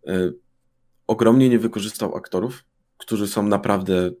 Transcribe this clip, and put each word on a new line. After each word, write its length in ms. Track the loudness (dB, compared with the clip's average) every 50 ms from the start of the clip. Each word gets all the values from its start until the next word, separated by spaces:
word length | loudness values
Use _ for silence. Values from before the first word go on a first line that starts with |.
| -8
e, 240 | -4 -2 -2 -2 -2 -4 -8 _ _ _ _ _ _ _ _ _ _ _ _ _
ogromnie 420 | -4 0 2 4 6 6 6 6 4
nie 100 | 4 2
wykorzystał 580 | 0 0 -4 -4 -8 -8 -6 -6 -6 -6 -6
aktorów, 480 | -8 -10 -6 -4 -4 -4 -4 -8 -12 _ _ _ _ _ _ _ -16
którzy 280 | -8 -6 -4 -4 -4 -4
są 140 | -2 -2
naprawdę 680 | 0 0 0 -2 0 0 -2 0 0 0 0 0 0 -2 -4 -10